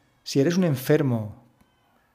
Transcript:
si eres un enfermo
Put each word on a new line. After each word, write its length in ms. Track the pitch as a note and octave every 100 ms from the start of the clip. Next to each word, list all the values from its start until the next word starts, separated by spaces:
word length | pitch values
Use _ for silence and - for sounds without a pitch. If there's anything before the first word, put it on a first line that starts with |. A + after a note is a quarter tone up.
| _ _
si 180 | - C#3
eres 160 | D3+ F3
un 60 |
enfermo 800 | F3 C3 - D3+ C#3 A#2 G#2 - _ _ _ _ _ _ _